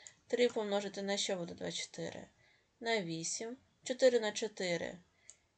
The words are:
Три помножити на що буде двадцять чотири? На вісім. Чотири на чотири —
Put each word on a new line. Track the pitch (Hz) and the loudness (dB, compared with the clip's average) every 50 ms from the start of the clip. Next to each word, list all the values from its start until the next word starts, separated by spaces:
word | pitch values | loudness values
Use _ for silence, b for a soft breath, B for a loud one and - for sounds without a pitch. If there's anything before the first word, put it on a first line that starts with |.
| B B B B B | B B B B B
Три | - - 240 247 233 | -2 4 4 4 4
помножити | - 233 214 208 202 202 196 196 196 202 | 4 0 0 0 0 0 0 -2 -4 -4
на | 196 196 202 | -2 0 0
що | 202 - - 196 | 0 0 0 -2
буде | 180 170 175 180 | -2 -4 -6 -6
двадцять | - - 170 170 - | -6 -6 -6 -4 -6
чотири? | - - - - 165 - - - - - b b b b b b b b _ _ | -8 -8 -8 -8 -8 -8 -8 -10 -14 -16 b b b b b b b b _ _
На | 240 233 226 214 | -2 0 0 0
вісім. | 180 165 165 160 165 - - - 233 233 247 - _ _ _ _ - | 0 -2 -4 -4 -4 -4 -4 -4 -6 -8 -10 -12 _ _ _ _ -4
Чотири | - 254 254 269 254 240 233 | -4 2 6 6 6 6 6
на | 220 208 | 2 0
чотири — | 208 - 233 214 - - 190 180 175 165 - - - 175 - _ B B B B B B B B B | -2 -2 -4 -6 -4 -4 -2 0 0 0 -2 -4 -8 -10 -16 _ B B B B B B B B B